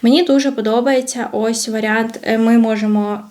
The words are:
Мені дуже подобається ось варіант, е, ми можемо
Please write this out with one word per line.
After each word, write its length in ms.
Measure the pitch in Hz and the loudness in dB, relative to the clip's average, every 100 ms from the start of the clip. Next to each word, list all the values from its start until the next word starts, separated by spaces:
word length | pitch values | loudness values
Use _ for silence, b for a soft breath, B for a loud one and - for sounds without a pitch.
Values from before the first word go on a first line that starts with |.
Мені 200 | 233 285 | 4 2
дуже 300 | 349 277 269 | 4 2 0
подобається 760 | 233 214 220 247 262 254 247 208 | -2 -2 0 0 0 -2 -6 -6
ось 360 | - 220 226 - | -4 -2 -4 -4
варіант, 520 | 220 214 214 226 226 | -4 -2 -2 -2 -6
е, 160 | - 226 | -4 0
ми 200 | 226 233 | 4 4
можемо 640 | 226 214 214 208 208 208 - | 4 0 0 0 0 -4 -10